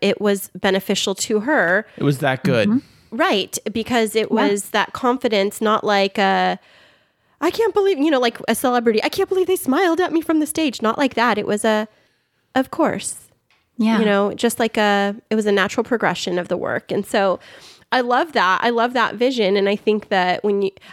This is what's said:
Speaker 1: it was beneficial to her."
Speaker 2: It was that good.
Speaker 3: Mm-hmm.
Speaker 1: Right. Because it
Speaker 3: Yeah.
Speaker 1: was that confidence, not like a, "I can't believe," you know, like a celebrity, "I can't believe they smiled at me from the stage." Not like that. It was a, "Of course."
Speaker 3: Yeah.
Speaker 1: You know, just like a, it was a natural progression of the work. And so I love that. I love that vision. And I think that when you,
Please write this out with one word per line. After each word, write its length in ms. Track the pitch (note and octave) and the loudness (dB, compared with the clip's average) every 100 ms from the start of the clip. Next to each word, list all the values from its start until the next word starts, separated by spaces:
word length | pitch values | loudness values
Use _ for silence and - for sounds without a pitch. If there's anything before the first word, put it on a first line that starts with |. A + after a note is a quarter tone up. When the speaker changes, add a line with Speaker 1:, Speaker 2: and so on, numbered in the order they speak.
Speaker 1:
it 200 | G3+ - | -2 0
was 300 | G#3 G3+ - | 0 -2 -4
beneficial 640 | F#3 G3+ F#3+ - F#3+ - F#3+ | -4 0 0 0 -2 -2 -4
to 240 | - G#3+ | -2 -2
her." 440 | A3 D4 E3+ F#3 G#3+ - | 0 2 2 0 -2 -4
Speaker 2:
It 80 | |
was 140 | C#3 C3+ | -2 0
that 260 | C#3 C3 | 0 0
good. 240 | F#3 E3+ G#2+ | 0 2 2
Speaker 3:
Mm-hmm. 480 | A#3+ - _ _ A3+ | 0 -2 _ _ -2
Speaker 1:
Right. 420 | F4+ G#3+ - - - | 0 0 -2 -8 -8
Because 420 | A3 A3 B3 A3 | -6 -2 0 0
it 140 | A3 A3 | 0 0
Speaker 3:
Yeah. 180 | A3 G#3 | 0 0
Speaker 1:
was 220 | G3+ - | 0 -2
that 220 | G#3+ F#3+ | -2 -2
confidence, 680 | - B3 B3+ B3+ G#3 G3 - | -2 -2 0 0 0 0 0
not 220 | G#3+ G#3+ | 0 0
like 340 | G#3 G3+ G3 G#3 | 2 2 0 0
a, 440 | G3 F#3+ F#3 F#3 - _ _ _ _ _ _ _ | 0 2 0 -2 -8 _ _ _ _ _ _ _
"I 100 | D#4+ | -4
can't 240 | - A4+ | 0 0
believe," 240 | G#4 G4 D#4+ | 2 2 2
you 140 | D4+ | 2
know, 80 | C4+ | 2
like 180 | A#3+ - - | 0 -2 -4
a 80 | |
celebrity, 480 | A3+ B3+ B3 A#3 G#3+ | -2 0 2 2 2
"I 60 | D4+ | 0
can't 200 | - G4 | -2 -2
believe 200 | F#4+ F#4 | 0 0
they 80 | F#4 | 0
smiled 440 | - C4+ F#4+ E4+ | 0 2 2 2
at 120 | F4+ | 0
me 80 | E4 | 0
from 180 | D#4 D#4+ | 0 0
the 80 | D4+ | 0
stage." 340 | - D#4 A3 | 0 -2 0
Not 160 | A3 A3+ | -2 0
like 180 | C4+ | -2
that. 240 | - A#3+ G#3 | 0 0 0
It 80 | - | -2
was 180 | G#3 | -2
a, 240 | A3+ G#3+ G#3+ _ _ _ _ _ _ | 0 0 -2 _ _ _ _ _ _
"Of 160 | C4 C4 | -4 -4
course." 540 | - B3 G3+ - - - _ _ _ _ - | 0 0 0 -8 -12 -18 _ _ _ _ -2
Speaker 3:
Yeah. 180 | A3 A3 | 0 2
Speaker 1:
You 60 | G#3+ | 2
know, 260 | G3+ G3+ | 2 0
just 240 | - A#3+ - | 0 -2 0
like 180 | A#3 A3+ | -2 0
a, 380 | G#3 G3+ G3+ G#3 - | 2 2 0 -4 -4
it 40 | |
was 120 | A3 G#3 | -2 2
a 60 | |
natural 320 | G3+ F#3+ - | 2 0 -2
progression 540 | A3+ A3+ G3 F3 - F3+ | -2 0 0 -2 -4 -4
of 100 | F3 | -4
the 80 | F3+ | -4
work. 340 | - A#2 - | -2 -6 -4
And 160 | - G3 | -6 -2
so 320 | A3 G3 F3 - - - - _ | 0 0 -2 -6 -20 -20 -20 _
I 120 | B3+ | -2
love 300 | B3 B3+ E4+ | 0 0 0
that. 280 | B3 F3+ F#3 | 0 2 2
I 80 | A#3+ | 0
love 220 | A#3 A#3+ | 0 0
that 220 | B3 G#3+ | 0 -2
vision. 420 | G#3 B3 B3 G3 G3+ | 0 -2 0 2 2
And 120 | G3 | 2
I 80 | G#3 | 0
think 320 | - G#3+ - | 0 -2 0
that 360 | F#3+ F3+ F3+ | 0 0 0
when 160 | G#3 G3+ | 0 0
you, 80 | G3 - - | -2 -6 -18